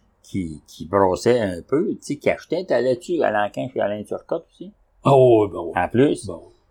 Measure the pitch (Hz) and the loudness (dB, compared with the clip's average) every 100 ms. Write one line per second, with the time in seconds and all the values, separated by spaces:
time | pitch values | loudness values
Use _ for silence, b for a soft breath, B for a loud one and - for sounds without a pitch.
0 | _ _ _ 98 82 76 _ - 80 98 | _ _ _ -8 -8 -10 _ -16 -2 2
1 | 92 87 117 120 98 87 - 143 208 - | 2 2 2 2 0 -6 -4 -2 -2 -6
2 | - 143 - - - 170 180 123 127 123 | -8 -4 -2 -2 -4 -6 -2 -2 0 -2
3 | - 165 107 107 104 - 131 - 104 104 | -4 -2 0 0 -2 -6 -8 -4 -4 -4
4 | 101 98 - 165 - - 185 _ _ _ | -8 -10 -6 -8 -10 -20 -20 _ _ _
5 | - 135 123 110 101 87 82 85 87 113 | 2 6 6 6 2 -4 -6 -4 -2 2
6 | 147 - 92 82 - _ _ | 2 0 -8 -14 -16 _ _